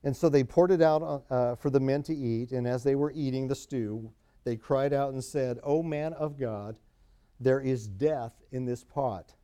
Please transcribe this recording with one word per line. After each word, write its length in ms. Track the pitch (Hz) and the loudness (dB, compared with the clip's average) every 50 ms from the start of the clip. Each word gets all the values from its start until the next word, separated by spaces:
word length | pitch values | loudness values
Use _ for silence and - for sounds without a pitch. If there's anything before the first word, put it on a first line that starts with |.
| - | -2
And 120 | 143 131 | -2 -2
so 120 | - - 160 | 2 2 6
they 160 | 143 143 131 | 6 6 4
poured 260 | - - - 175 180 | 4 4 4 6 6
it 100 | 190 170 | 6 6
out, 220 | 160 160 156 156 | 6 6 6 4
uh, 320 | 165 156 147 139 - _ 135 | 0 -2 -6 -6 -6 _ 0
uh, 200 | 127 123 120 123 | 0 2 0 -2
for 140 | 117 - 147 | -2 -4 2
the 100 | 131 139 | 2 4
men 220 | 135 135 135 147 147 | 4 4 0 0 0
to 100 | - 160 | -4 -4
eat, 380 | 147 135 117 113 113 123 123 | -4 -2 -2 -2 -2 -2 -4
and 160 | 131 127 120 120 | -4 -2 -2 0
as 160 | 123 127 120 | -2 0 2
they 100 | 139 139 | 2 2
were 180 | 139 147 147 135 | 2 0 -2 -2
eating 340 | 160 147 135 127 131 135 131 | -4 -4 -2 -2 -2 -2 -4
the 60 | 135 | -4
stew, 580 | - - _ 170 123 113 104 107 113 110 113 - _ _ _ _ _ _ | -6 -6 _ -6 -4 -4 -4 -6 -8 -10 -12 -16 _ _ _ _ _ _
they 120 | 127 117 | -6 -6
cried 360 | 113 - - 147 135 135 143 | -6 -2 -2 0 0 2 0
out 200 | 143 139 139 139 | 0 0 -2 -2
and 120 | 135 131 123 | -4 -6 -8
said, 340 | - - 147 131 127 120 120 - | -6 -4 -2 -2 -2 -4 -6 -2
"O 180 | 147 147 160 | 0 0 0
man 300 | 165 165 151 147 151 160 | 0 -2 -4 -4 -4 -6
of 260 | 165 156 151 151 147 139 | -4 -4 -6 -6 -4 -6
God, 380 | 135 117 107 101 101 104 110 - _ _ _ _ _ _ _ _ _ _ _ _ | -6 -6 -6 -6 -8 -12 -14 -16 _ _ _ _ _ _ _ _ _ _ _ _
there 200 | 123 131 131 135 | 2 4 4 4
is 260 | 135 131 131 123 110 | 2 0 -2 -2 -4
death 560 | 104 95 95 135 156 156 135 117 117 _ _ _ _ | -10 -6 -2 0 0 0 0 -4 -8 _ _ _ _
in 140 | - 127 127 | -8 -6 -4
this 200 | 123 123 123 - | -4 -6 -6 -8
pot." 500 | _ - 147 139 123 104 90 80 _ _ _ | _ -6 -4 -2 -2 -4 -6 -12 _ _ _